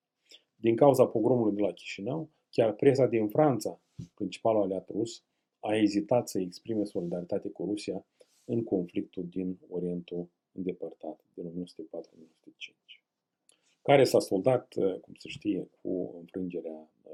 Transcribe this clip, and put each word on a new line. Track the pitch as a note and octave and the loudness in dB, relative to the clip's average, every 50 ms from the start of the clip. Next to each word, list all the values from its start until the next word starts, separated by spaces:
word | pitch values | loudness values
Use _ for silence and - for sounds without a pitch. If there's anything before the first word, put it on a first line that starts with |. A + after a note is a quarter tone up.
| _ _ _ _ _ _ - - _ _ _ | _ _ _ _ _ _ -20 -20 _ _ _
Din | _ - F3+ C#3+ | _ 2 2 4
cauza | E3 D3+ C#3 B2+ B2+ A#2 | 6 8 8 8 8 6
pogromului | - - A2 G#2+ B2 B2+ A#2+ A2 G#2 G2 | 4 4 2 2 4 4 4 2 2 2
de | G#2 | 0
la | G2+ F2+ | 0 -2
Chișinău, | - - - - - F#2+ G2+ B2 D3+ E3 D#3 - _ _ _ _ | -2 -6 -12 -14 -10 -8 -6 -6 -6 -6 -8 -10 _ _ _ _
chiar | - B2+ A#2 G#2+ | 0 2 2 2
presa | G#2 - C#3 C#3 B2+ C3+ B2 | 2 4 4 4 6 4 2
din | A2+ A#2 A2+ G#2+ G#2 | 2 2 0 0 0
Franța, | - D3+ D#3 D3 A#2+ G#2 - F#2 E2+ - _ _ _ - - - _ | 2 2 2 2 2 0 -4 -8 -10 -12 _ _ _ -16 -16 -14 _
principalul | - G2+ F#2 - - - A2+ A2 G#2+ | -8 -8 -8 -6 -2 0 0 2 2
aliat | G2 F#2 F#2+ F#2 - - | 0 0 -2 -6 -6 -6
rus, | - G2+ A#2 A#2 - - _ _ _ _ _ _ _ - | -4 -4 -4 -4 -6 -14 _ _ _ _ _ _ _ -8
a | - G#2+ G#2+ | -4 -2 2
ezitat | A2 G#2+ F#2+ F#2 G2+ G#2 - B2+ A#2+ A2+ - | 2 2 2 2 0 0 2 2 2 2 0
să | - G2 | -4 -6
exprime | F#2 F2+ - - - A#2 A2+ G#2 G2+ | -6 -6 -8 -12 -8 -6 -4 -4 -4
solidaritate | - - F#2+ F2 E2+ F2+ F2 F2 - G2+ - - - | -4 -4 -6 -4 -4 -6 -6 -6 -6 -6 -6 -6 -8
cu | - - E2+ | -10 -8 -6
Rusia | G2 G#2 G#2 - G2 F#2 F#2 - _ _ _ _ _ _ _ _ | -6 -6 -6 -6 -8 -8 -10 -10 _ _ _ _ _ _ _ _
în | - A#2 A#2 - | -4 -4 -4 -2
conflictul | - G2+ F2+ F2+ F3 - G2 - - - F#2+ F2 F2 | -2 -2 -2 -2 -4 -6 -8 -8 -8 -8 -10 -10 -8
din | - F#2+ F#2 F#2 F#2 - - - | -6 -6 -6 -6 -6 -10 -12 -10
Orientul | F2+ F2 F2 F2 F2 F2 F2 - F2 F2 F2 - _ _ _ _ | -8 -6 -4 -4 -6 -6 -8 -8 -8 -8 -10 -10 _ _ _ _
îndepărtat, | - G2 F2 F#2 F2 - - - - - E2 - - _ _ _ - | -12 -8 -8 -8 -6 -8 -10 -14 -12 -14 -14 -14 -14 _ _ _ -16
din | F2+ F2 | -12 -12
o | |
mie | E2+ E2 | -10 -8
nouă | F2+ F2+ | -10 -10
sute | F2+ - - | -12 -12 -18
patru | - - - E2 E2 _ | -16 -14 -14 -14 -14 _
o | _ | _
mie | E2 D#2+ | -20 -20
nouă | _ _ _ | _ _ _
sute | _ - _ | _ -20 _
cinci, | - - - _ _ _ - - _ _ _ _ _ _ _ _ _ _ _ _ _ _ _ _ _ | -18 -18 -18 _ _ _ -20 -20 _ _ _ _ _ _ _ _ _ _ _ _ _ _ _ _ _
care | - C#3 C#3+ C#3 B2 | 2 6 6 6 6
s-a | A2+ - G#2 | 6 6 4
soldat, | - - G2+ F#2 F#2+ C3 B2+ A#2+ - - - - F#2+ F#2+ F#2 - | 2 2 0 0 2 2 2 2 0 -4 -4 -2 0 0 -2 -4
cum | - - G2 | -10 -18 -20
se | - - - | -20 -16 -16
știe, | - - - G#2 F#2 F2 - - _ _ | -14 -8 -4 -4 -2 -4 -4 -10 _ _
cu | - G2 F#2 F2+ - - - E2+ | -6 -4 -4 -4 -4 -6 -8 -14
înfrângerea | E2+ - - F#2 F#2 F2 F2 E2 E2+ E2 D#2+ D#2 D#2 _ _ _ - - | -16 -12 -8 -8 -6 -6 -6 -8 -8 -10 -12 -14 -16 _ _ _ -20 -18